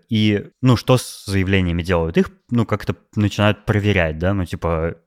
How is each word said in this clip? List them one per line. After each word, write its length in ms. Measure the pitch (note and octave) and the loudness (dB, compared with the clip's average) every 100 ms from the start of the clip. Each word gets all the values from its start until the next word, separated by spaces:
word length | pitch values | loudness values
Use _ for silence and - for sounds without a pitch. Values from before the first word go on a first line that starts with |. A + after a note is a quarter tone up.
| _ | _
и, 380 | A2 G#2+ G2+ - _ | 0 2 2 -4 _
ну, 140 | C3 B2 | 2 2
что 200 | - B2+ | 2 0
с 280 | - - - | 0 -12 -4
заявлениями 560 | G2 F#2 G2 F2+ E2+ | -2 2 2 0 -2
делают? 340 | E2+ F2 E2 F3+ | 0 0 0 0
Их, 120 | F#3+ - _ | -2 -4 _
ну, 140 | A#2+ A2 | -2 0
как-то 280 | G#2 - - _ - | -2 -4 -8 _ -2
начинают 480 | G#2 - G#2 G#2 | -2 2 0 0
проверять, 540 | - G#2+ G2+ F#2+ D#2+ D#2 | 0 0 2 2 0 0
да, 140 | F2+ | -2
ну, 100 | G2+ | -2
типа, 500 | F2 E2+ E2 E2 E2 E2 | -4 -4 -4 -2 -4 -6